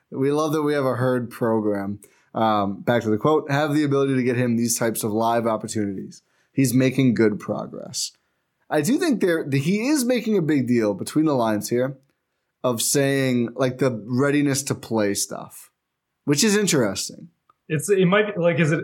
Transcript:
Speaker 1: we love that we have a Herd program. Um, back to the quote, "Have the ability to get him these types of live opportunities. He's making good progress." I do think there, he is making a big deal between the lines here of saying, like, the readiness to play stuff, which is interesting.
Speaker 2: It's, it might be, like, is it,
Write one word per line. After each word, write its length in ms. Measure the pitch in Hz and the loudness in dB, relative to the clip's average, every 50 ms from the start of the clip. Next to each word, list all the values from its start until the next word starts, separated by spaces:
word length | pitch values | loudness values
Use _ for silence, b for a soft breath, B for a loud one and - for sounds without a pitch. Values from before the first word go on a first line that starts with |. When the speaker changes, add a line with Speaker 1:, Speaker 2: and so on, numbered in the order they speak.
| b b | b b
Speaker 1:
we 220 | 127 127 135 139 | -6 -2 -2 0
love 180 | 147 151 156 156 151 | 0 0 0 0 0
that 80 | 156 | 0
we 120 | 147 147 147 | 0 0 0
have 100 | 143 139 | 0 0
a 100 | 131 120 | 0 0
Herd 340 | 117 131 127 127 123 120 113 | 0 0 0 0 0 -2 -6
program. 720 | - - 123 113 110 110 107 104 101 98 98 101 104 104 b b b b b b b | -6 -2 0 0 0 0 0 0 -2 -2 -4 -6 -8 -10 b b b b b b b
Um, 460 | 117 113 110 107 104 101 98 98 - | -2 0 2 2 0 0 -2 -4 -6
back 220 | - - 120 117 | -2 0 0 0
to 80 | 113 107 | 2 0
the 80 | 107 107 | 0 2
quote, 320 | - 147 156 151 151 - | 2 2 2 2 0 0
"Have 240 | 139 143 156 151 143 | -2 0 0 0 0
the 100 | 151 151 | 0 0
ability 300 | 143 139 139 139 139 135 | 2 2 0 0 0 0
to 80 | 127 | 0
get 140 | 120 127 117 | 0 0 0
him 200 | 123 123 120 117 | 0 0 0 0
these 220 | 113 120 113 - - | 0 0 -2 -2 -2
types 260 | 120 117 113 - - | -2 -2 -2 -2 -4
of 80 | 110 | -2
live 340 | 104 110 113 117 117 120 110 | -2 0 0 2 0 0 0
opportunities. 760 | 113 110 104 113 107 - 113 104 101 95 98 104 - - - _ _ _ _ _ _ | 0 -2 -4 -6 -6 -6 -4 -4 -4 -6 -8 -12 -14 -16 -20 _ _ _ _ _ _
He's 220 | - 139 135 120 | -2 0 0 2
making 400 | 113 131 131 131 127 139 135 127 | 4 2 2 2 2 2 2 2
good 260 | 107 104 113 107 104 87 | 4 4 4 2 2 0
progress." 760 | - - 104 - - - - - - - - - - - - _ _ _ _ _ _ _ _ _ _ - | -6 -6 -6 -6 -8 -10 -12 -14 -14 -12 -8 -8 -8 -8 -10 _ _ _ _ _ _ _ _ _ _ -4
I 100 | 147 151 | -2 0
do 160 | 143 180 277 | 0 0 0
think 240 | 349 381 320 240 175 | 0 0 0 0 2
there, 260 | 196 175 165 160 143 143 | 2 2 2 0 0 -2
he 360 | 135 143 135 170 202 214 233 277 | -2 0 0 0 0 0 0 0
is 180 | 311 285 240 | 0 0 0
making 320 | 240 254 240 233 220 214 190 | 0 0 0 0 0 0 0
a 20 | |
big 260 | 156 143 151 135 120 | 2 2 2 0 2
deal 280 | 117 123 117 110 104 98 | 2 2 2 2 0 0
between 320 | 90 107 - - 151 156 | -2 -6 -4 0 0 2
the 80 | 156 139 | 2 2
lines 340 | 123 113 110 107 104 104 - | 2 2 2 0 -2 -2 -2
here 300 | 117 123 127 139 139 - _ _ _ _ _ _ _ _ _ _ _ _ - | 0 0 0 -2 -4 -10 _ _ _ _ _ _ _ _ _ _ _ _ -2
of 160 | 127 120 110 | -2 -2 -2
saying, 720 | - - - 143 139 139 139 135 135 131 123 120 117 113 - | -2 0 2 2 2 2 2 2 2 2 2 0 0 -2 -2
like, 220 | - 131 127 127 | -2 -2 -2 0
the 260 | - 139 127 117 107 101 | 0 0 0 0 -2 -6
readiness 560 | 120 123 123 143 143 139 147 143 143 131 127 | -4 0 0 2 2 2 2 2 2 0 -2
to 120 | - - 120 | -2 -4 -6
play 380 | - - - 113 110 104 101 | -6 -6 -4 0 0 0 0
stuff, 580 | 101 - - - - - - - - - - _ _ _ _ _ _ _ _ _ _ _ - | 0 -2 -4 -6 -8 -12 -14 -14 -20 -20 -20 _ _ _ _ _ _ _ _ _ _ _ -2
which 180 | 135 147 123 | 0 2 4
is 140 | 226 214 196 | 4 4 4
interesting. 720 | 208 208 - 165 135 113 98 95 - - - - - - - _ _ _ _ _ _ _ - | 2 2 2 2 2 2 0 -2 -4 -8 -10 -12 -16 -20 -20 _ _ _ _ _ _ _ -4
Speaker 2:
It's, 220 | 156 147 - 196 | -4 -2 0 2
it 160 | 202 190 180 170 | 2 4 4 4
might 260 | 196 214 208 208 - | 4 2 2 0 -2
be, 60 | 175 | 0
like, 180 | 165 175 165 151 | 0 2 2 2
is 140 | 165 147 | 2 2
it, 80 | 165 151 | 2 0